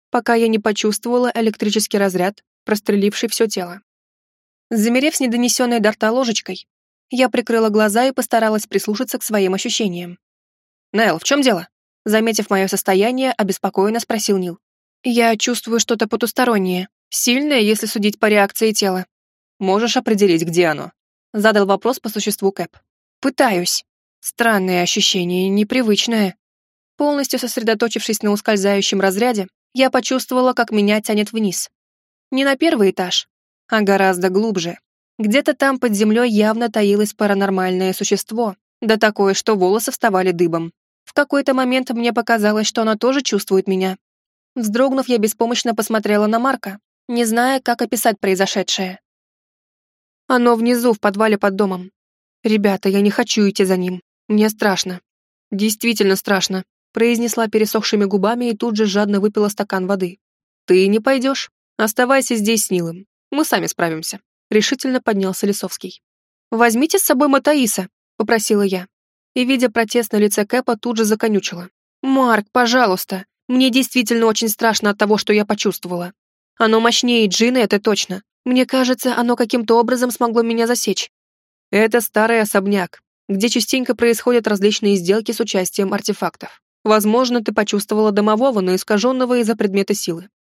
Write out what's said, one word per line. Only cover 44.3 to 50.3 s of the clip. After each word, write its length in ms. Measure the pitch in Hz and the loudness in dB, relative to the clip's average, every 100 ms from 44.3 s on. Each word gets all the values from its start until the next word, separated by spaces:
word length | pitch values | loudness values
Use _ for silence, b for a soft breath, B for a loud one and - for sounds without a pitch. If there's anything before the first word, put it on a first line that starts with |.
| _ _ | _ _
Вздрогнув, 540 | 254 220 220 269 262 254 | -6 -4 0 0 0 0
я 100 | 240 | 0
беспомощно 560 | 208 - 233 240 233 | 0 -2 -2 -2 -2
посмотрела 540 | 220 - 220 208 208 214 | -4 -2 -2 0 0 2
на 100 | 226 | 0
Марка, 400 | 262 247 208 196 _ _ - | 0 -2 -8 -16 _ _ -6
не 160 | 240 | -2
зная, 360 | 233 226 247 269 | 0 0 0 0
как 220 | - 233 | -2 -4
описать 380 | 226 240 240 208 | -2 0 0 0
произошедшее. 800 | 196 185 196 202 180 - 185 190 _ _ _ _ _ _ _ _ _ _ _ _ | 0 0 0 -2 -4 -4 -6 -10 _ _ _ _ _ _ _ _ _ _ _ _
«Оно 260 | - | -2